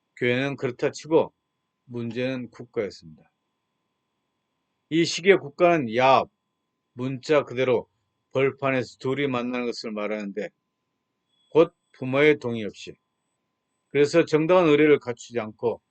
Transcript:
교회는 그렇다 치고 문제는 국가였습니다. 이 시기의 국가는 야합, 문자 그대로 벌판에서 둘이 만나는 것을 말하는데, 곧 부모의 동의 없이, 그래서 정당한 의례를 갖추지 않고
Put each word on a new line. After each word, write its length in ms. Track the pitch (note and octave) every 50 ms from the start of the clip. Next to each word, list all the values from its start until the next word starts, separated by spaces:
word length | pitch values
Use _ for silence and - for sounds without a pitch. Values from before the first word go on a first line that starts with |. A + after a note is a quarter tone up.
| _ _ _
교회는 400 | - B2+ B2 B2 B2+ C3+ C#3 C#3
그렇다 340 | A#2+ - C3 B2 - D3+ C3+
치고 420 | - - - D3 D#3+ D3+ G#2 - - _ _ _ _ _ _ _ _ _ _
문제는 640 | - A#2+ A#2+ A#2 A#2 A2 A#2+ B2+ C3 C3 B2+ B2 A2+
국가였습니다. 800 | - - B2 - - A#2+ G#2 F#2 - - F2 D#2+ D#2 - _ _ _ _ _ _ _ _ _ _ _ _ _ _ _ _ _ _ _ _ _ _ _ _ _ _ _ _ _ _ _ _ _ -
이 140 | D3 E3 E3+
시기의 320 | - - - D#3+ G3 E3+
국가는 580 | - - C#3 - - F3 F3 E3+ D#3+ C3 A2+ G#2+
야합, 340 | A#2+ C3 - - A#2 G2 - _ _ _ _ _ _ _ _ _ _ _ _ _
문자 500 | B2 B2+ C3+ C3+ B2 - - D3+ C#3+ B2+
그대로 440 | - A#2+ A#2+ C3 C3 B2+ - - - _ _ _ _ _ _ _ _
벌판에서 680 | - C3 C#3 C3+ - - C#3 C3+ C3 B2+ A#2+ - -
둘이 300 | - - C3 C3 C#3 C#3+
만나는 400 | C3+ B2+ A#2+ A#2+ B2 B2+ B2 B2
것을 240 | A#2+ A2 - - A#2
말하는데, 580 | G#2+ G#2 G#2 G2+ G#2+ G#2+ G#2 G2+ G2 G#2 G#2 B2+ - _ _ _ _ _ _ _ _ _ _ _ _ _ _ _ _ _ _ _
곧 240 | - D3 E3+ E3+ - _ _ _
부모의 480 | _ - C3 B2+ C3 C#3 D3 D3+ D3 D3
동의 260 | B2+ A#2+ A#2 A2+ G#2+
없이, 300 | F#2+ - - - - - _ _ _ _ _ _ _ _ _ _ _ _ _ _ _ _ _ _ _
그래서 360 | - C#3 D3 C#3+ - E3+ D#3+
정당한 420 | - D#3 D3+ D#3+ D#3+ F3+ F#3 F3
의례를 300 | D#3 D3 D3 D3+ D3+ D3
갖추지 420 | - - B2+ A#2 - - - A#2 A#2
않고 400 | A2 A2 G#2+ _ B2 A2+ G2+ - _ _